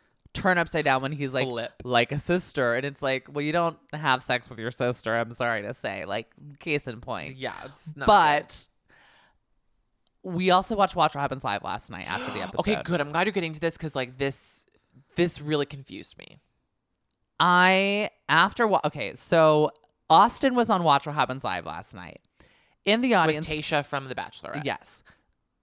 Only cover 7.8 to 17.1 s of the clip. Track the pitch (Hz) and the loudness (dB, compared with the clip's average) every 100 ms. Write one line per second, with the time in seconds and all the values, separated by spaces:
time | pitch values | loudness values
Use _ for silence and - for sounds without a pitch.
7.8 | 156 147 165 208 156 147 - - - _ | -16 -2 6 8 8 4 0 -10 -12 _
8.8 | _ _ _ _ _ _ _ _ _ _ | _ _ _ _ _ _ _ _ _ _
9.8 | _ _ _ _ 185 175 185 180 - 208 | _ _ _ _ -8 -2 4 4 2 0
10.8 | 185 170 156 - 143 131 123 101 - 104 | 0 2 0 0 -6 -4 -6 -6 -6 -10
11.8 | - 90 - 95 254 101 90 - 202 214 | -10 -12 -8 -6 -6 -8 -6 -2 -2 -2
12.8 | - 170 147 156 196 190 160 151 165 - | -2 -2 -2 0 0 -2 -4 -4 -6 -4
13.8 | 160 139 127 127 139 - - - - _ | -6 -6 -6 -4 -4 -4 -12 -16 -18 _
14.8 | _ 123 _ - 175 - 147 151 139 139 | _ _ _ -2 -2 -2 -4 -2 -2 -8
15.8 | 131 98 - - 50 - _ _ _ _ | -16 -14 -14 -16 -20 -20 _ _ _ _
16.8 | _ _ _ | _ _ _